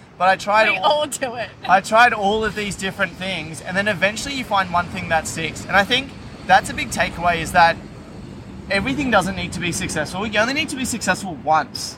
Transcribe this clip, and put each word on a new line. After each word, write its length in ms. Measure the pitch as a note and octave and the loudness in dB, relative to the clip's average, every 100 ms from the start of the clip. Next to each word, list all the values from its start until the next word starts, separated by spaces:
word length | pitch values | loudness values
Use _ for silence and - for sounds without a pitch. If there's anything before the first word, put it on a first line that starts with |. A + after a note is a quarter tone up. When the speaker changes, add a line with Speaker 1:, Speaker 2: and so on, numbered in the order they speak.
| - - | -20 0
Speaker 1:
But 120 | F3+ | 2
I 80 | F#3+ | 2
tried 320 | G3+ G#3+ G#3+ | 2 4 4
Speaker 2:
We 80 | - | 4
Speaker 1:
all, 140 | D#4 | 2
Speaker 2:
all 160 | D4+ D4 | 2 0
do 280 | - C4 A#3+ | -4 -6 -6
it. 140 | G3 - - | -10 -8 2
Speaker 1:
I 140 | F#3+ | 4
tried 320 | - A3 B3 | 6 6 6
all 320 | A3 G3 A3 A3 | 6 2 2 0
of 100 | G#3 | -2
these 200 | G#3 - | -6 -4
different 420 | F#3+ G3 F#3 - | -6 -2 -4 -4
things, 420 | F#3 F3+ D3+ D#3 | -6 -6 -8 -10
and 160 | F3 F#3 | -4 0
then 140 | G3+ | 0
eventually 460 | F#3 G3 A3 C#4 C4+ | 2 0 0 -6 -6
you 100 | - | 0
find 260 | G3+ F#3 | 0 2
one 140 | F3 E3+ | 0 0
thing 240 | F#3+ F3 | -4 0
that 180 | D#3+ D#3 | 0 0
sticks. 380 | D#3+ D#3+ D3+ - | -4 -6 -6 0
And 100 | F#3 | 2
I 80 | |
think 280 | G3 B3 C4+ - - - - | 4 0 -2 -10 -16 -10 4
that's 220 | F#3+ C#4+ | 6 6
a 40 | |
big 180 | - - | -4 -6
takeaway, 480 | - F3+ E3+ F3 E3+ | -2 -2 0 0 0
is 120 | D#3 | 2
that 240 | F3+ E3+ - - - - - - - - - - | 6 6 4 -6 -16 -18 -16 -16 -16 -16 -14 -4
everything 420 | G3 A3+ C4+ C4 | -2 0 -2 2
doesn't 240 | G#3+ F3+ F#3 | 2 2 -2
need 160 | F3 | -6
to 60 | E3+ | -4
be 120 | E3+ | -4
successful. 540 | - F3 D#3+ D3 F3+ A3 | -4 -4 -4 -4 -4 -2
You 140 | G#3 | 0
only 140 | A3+ | 0
need 160 | C#4 D#4 | 0 -4
to 60 | C4 | -4
be 100 | B3+ | -6
successful 500 | A3+ - F3+ F#3+ D3 | -4 -2 -2 -4 -6
once. 600 | C#3+ D#3 B2+ - - | 0 2 0 -6 -12